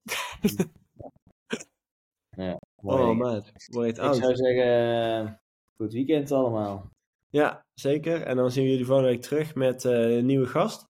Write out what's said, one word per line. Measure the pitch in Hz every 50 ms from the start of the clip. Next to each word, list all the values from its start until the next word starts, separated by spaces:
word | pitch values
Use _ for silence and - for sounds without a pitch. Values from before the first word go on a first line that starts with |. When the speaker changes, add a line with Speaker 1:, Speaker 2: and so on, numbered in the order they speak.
| _
Speaker 1:
<laughs> | - - - - - - - - - 208 - 180 - - - _ _ _ - - - - _ _ - _ _ _ _ - - - - _ _ _ _ _ _ _ _ _ _ _ _ -
Speaker 2:
Ja, | 95 92 90 87 - - - _ _
mooi | 104 101 131 131
Speaker 1:
Oh, | 123
Speaker 2:
ding. | 117 113 117
Speaker 1:
maat. | 123 123 117 104 104 - _ - -
Word | - - 120 117
je | 117
het | 113
Speaker 2:
Ik | - 131
Speaker 1:
oud. | 143 139
Speaker 2:
zou | 120 127 127 127
zeggen, | 127 131 127 123 127 123 123 120 120 117 117 117 117 113 113 113 113 110
eh, | 107 104 - _ _ _ _ _ _ _
goed | - 113 104 113
weekend | 120 135 160 156 147 139 139
allemaal. | 143 135 131 120 113 107 104 101 98 98 98 - - _ _ _ _ _ _ _
Speaker 1:
Ja, | - 147 151 107 - - - _ _
zeker. | - - 139 147 151 147 160 170 160
En | - - 127
dan | 127 127 127
zien | 123 139 135
we | 131
jullie | 135 127 123
volgende | 127 135 135 131 127
week | 123 117
terug | 120 - 143 151 156 156 -
met, | 135 131 127 127 127 -
eh, | 123 120 117 117 117 117
een | 120 123
nieuwe | 131 139 135 127
gast. | - - 156 190 220 - - - _ _